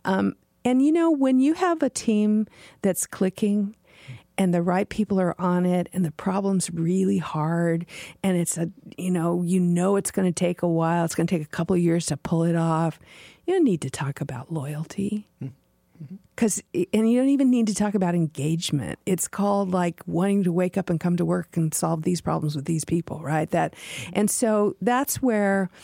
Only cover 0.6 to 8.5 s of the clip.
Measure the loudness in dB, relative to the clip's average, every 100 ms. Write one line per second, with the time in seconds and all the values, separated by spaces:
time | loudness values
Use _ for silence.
0.6 | 0 2 4 4 2 2 2 4 2 2
1.6 | 0 2 -2 -2 0 2 2 2 0 -8
2.6 | -20 -4 -2 -2 -4 -2 -2 0 0 0
3.6 | -2 -6 _ -20 -20 -20 _ -2 2 2
4.6 | 2 0 0 -2 0 0 0 0 0 2
5.6 | 2 0 0 -2 -2 -2 -4 -2 0 0
6.6 | -2 -2 0 2 2 0 -2 -2 0 0
7.6 | 2 0 -4 -14 -18 -6 0 0 0